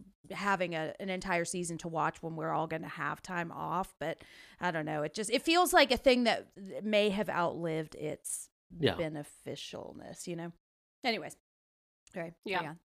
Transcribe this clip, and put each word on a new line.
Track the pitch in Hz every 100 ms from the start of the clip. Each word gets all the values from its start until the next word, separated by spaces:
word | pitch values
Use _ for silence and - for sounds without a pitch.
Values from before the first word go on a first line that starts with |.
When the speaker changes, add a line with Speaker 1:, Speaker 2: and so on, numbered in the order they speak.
| - _ -
Speaker 1:
having | 180 202 190 180
a, | 165 156 -
an | 190
entire | 185 190 175
season | 170 180 170 165
to | 170
watch | 160 156 -
when | 165 160
we're | 160
all | 156 160
gonna | 160 175
have | 156 147 151
time | - 175 170
off. | 156 156 170 190 -
But | 151 - - - - -
I | 180
don't | 165 151
know. | 151
It | 151
just, | - 214
it | 240
feels | 320 339 349
like | 349 285
a | 240
thing | 277 247
that | 226 123 - - 196 135
may | 208 208 208
have | 196 160
outlived | 160 170 160 170 156 156
its | - 151 - - - - _ _ 175
Speaker 2:
Yeah. | 131 -
Speaker 1:
beneficialness, | 160 156 147 - - 139 - - - - - - -
you | 165
know? | 170 - _ _ _ _
Anyways. | 254 214 147 - _ _ _ _ _ _ _ 185
All |
right. | 165 -
Speaker 3:
Yeah. | - 185
Speaker 1:
Carry | 156
on. | 170